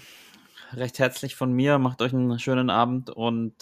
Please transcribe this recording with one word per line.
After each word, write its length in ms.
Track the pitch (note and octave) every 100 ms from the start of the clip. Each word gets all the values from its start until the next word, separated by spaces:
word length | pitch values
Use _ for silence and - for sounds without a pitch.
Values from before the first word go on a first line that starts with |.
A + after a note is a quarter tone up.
| - - - - - - -
recht 240 | B2 B2 -
herzlich 360 | B2+ - C#3
von 160 | - C3
mir. 280 | B2 C#3 C#3+
Macht 240 | B2+ B2+
euch 100 | B2
einen 260 | B2+ B2+ A#2+
schönen 300 | C3+ B2+ B2+
Abend 400 | G2+ A#2+ B2+ B2+
und, 460 | - A#2 A#2 A2+ -